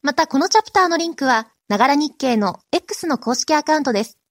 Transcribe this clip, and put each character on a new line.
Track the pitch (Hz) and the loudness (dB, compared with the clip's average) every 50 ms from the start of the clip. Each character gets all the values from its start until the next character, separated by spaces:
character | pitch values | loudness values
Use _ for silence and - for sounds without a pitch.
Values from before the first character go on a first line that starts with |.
| - | -4
ま | 285 277 | -2 0
た、 | - 320 | 0 -2
こ | 320 - | 0 0
の | 269 330 403 | 0 0 2
チ | - 440 | 2 0
ャ | |
プ | 440 - | 0 2
タ | - 403 | 0 2
ー | 370 | 2
の | 349 339 | 2 0
リ | 320 339 | -2 -2
ン | 339 320 | -4 -6
ク | - 277 | -2 0
は、 | 262 240 220 226 _ _ _ _ | 0 0 0 -2 _ _ _ _
な | _ 208 202 | _ 0 2
が | 247 | 2
ら | 269 285 | 2 4
日 | 285 302 294 _ | 2 0 -2 _
経 | _ 269 254 240 | _ -2 0 0
の | 214 208 185 - - _ _ | 0 0 -2 -4 -6 _ _
X | - 359 - - 415 - - | -4 -4 -4 -4 -12 -8 -4
の | 330 277 | -4 -4
公 | 240 - 226 254 | -2 -2 -4 -4
式 | - - - 311 | -4 0 0 0
ア | 302 294 | 0 2
カ | - 311 | 0 0
ウ | 311 | 0
ン | 269 | 0
ト | 269 | 0
で | 226 202 220 | -2 -2 -2
す。 | - _ _ _ _ | -4 _ _ _ _